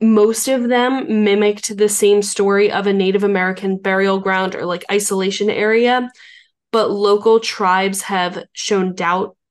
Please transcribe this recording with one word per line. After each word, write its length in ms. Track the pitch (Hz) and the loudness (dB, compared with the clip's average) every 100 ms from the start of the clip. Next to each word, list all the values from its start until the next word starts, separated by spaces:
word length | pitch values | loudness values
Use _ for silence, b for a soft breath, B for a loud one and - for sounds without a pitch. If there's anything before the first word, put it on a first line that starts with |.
most 460 | 220 214 214 220 - | 2 4 4 2 -2
of 180 | 262 240 | -2 0
them 560 | 247 247 269 - 220 | 0 0 -2 -2 0
mimicked 540 | 208 202 208 208 - 202 | 2 2 2 0 -6 0
the 100 | 214 | 0
same 340 | 208 202 202 | 2 4 4
story 480 | 202 - 196 196 208 | 2 -2 0 2 2
of 160 | 196 202 | 0 0
a 40 | |
Native 300 | 196 190 196 | 0 2 0
American 540 | 202 190 185 185 196 190 | 0 0 -2 -4 -4 -4
burial 420 | 196 190 196 196 | -2 0 0 0
ground 360 | 190 190 190 190 | -2 -2 -2 -4
or, 100 | 175 | -6
like, 180 | 175 - | -8 -2
isolation 580 | 208 202 190 190 196 208 | -2 -2 -2 -4 -2 -2
area, 600 | - 214 226 240 254 247 B B B B _ _ | -2 0 2 2 0 -2 B B B B _ _
but 200 | 226 202 | -2 0
local 480 | 202 202 208 220 226 | 0 2 2 4 2
tribes 600 | 226 - 190 190 196 196 | 2 -4 0 2 0 -4
have 420 | - 196 180 185 - | -4 -2 -2 -6 -16
shown 420 | - - 202 185 | -12 -2 0 -2
doubt 440 | 180 170 185 208 _ _ | -2 -2 -2 -4 _ _